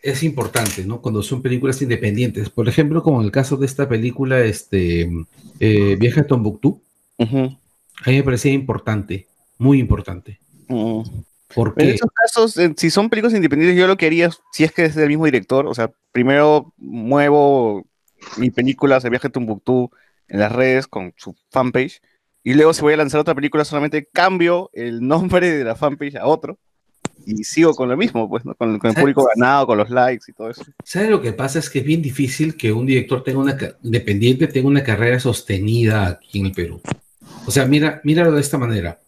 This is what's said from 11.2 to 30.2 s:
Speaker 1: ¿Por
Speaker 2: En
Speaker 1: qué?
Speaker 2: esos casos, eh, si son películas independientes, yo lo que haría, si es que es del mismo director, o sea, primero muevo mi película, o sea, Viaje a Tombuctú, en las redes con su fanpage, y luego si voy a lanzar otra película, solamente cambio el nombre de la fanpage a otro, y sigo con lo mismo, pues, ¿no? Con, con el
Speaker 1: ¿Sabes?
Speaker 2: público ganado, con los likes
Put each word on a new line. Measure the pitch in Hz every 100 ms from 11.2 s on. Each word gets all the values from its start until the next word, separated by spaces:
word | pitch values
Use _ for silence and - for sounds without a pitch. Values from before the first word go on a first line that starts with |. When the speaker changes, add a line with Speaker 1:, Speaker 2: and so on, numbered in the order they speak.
| - _ _
Speaker 1:
¿Por | - 113 -
Speaker 2:
En | 147
Speaker 1:
qué? |
Speaker 2:
esos | 120 233
casos, | - 226 - 226 208
eh, | 175 151
si | 165
son | 196 214
películas | 220 220
independientes, | 226 165 139 165 180
yo | 185
lo | 190
que | 160
haría, | 165 170 165 _
si | -
es | 156
que | -
es | 165
del | 151 151
mismo | 151
director, | 160 127 92 131 143
o |
sea, | 120 113 _ _
primero | - 123 139 151 151 165 _
muevo | 67 117 113 139 143 147 143 139 117 101 - _ _ _ - -
mi | 123
película, | - 131 131 - 131
o |
sea, | 120
Viaje | 120 135
a |
Tombuctú, | 127 117 104 - 127 123 _ _ _ _
en | 101
las | 104
redes | 117 131 131 131
con | 110 92 -
su | - - _
fanpage, | - 127 123 131 - _ _ _ _
y | -
luego | 135 156
si | 160
voy | 151
a | 151
lanzar | 147 151
otra | 151
película, | 143 143 151
solamente | 147 147 147 151 143
cambio | - 180 185 170 175 190
el | - 120 117 123
nombre | 160 185 180 180
de | 151
la | 120 113
fanpage | 151 139 143 139
a | 107
otro, | 156 135 190 _ _ _ _ - _ -
y | 107
sigo | 107 - 165
con | 143 131
lo | 131
mismo, | 120 120 107
pues, | 101
¿no? | 120
Con, | 113 117 110
con | 117
el |
Speaker 1:
¿Sabes? | 110
Speaker 2:
público | 139 139 131
ganado, | 110 123 139 127
con | 110
los | 104
likes | 123 127 123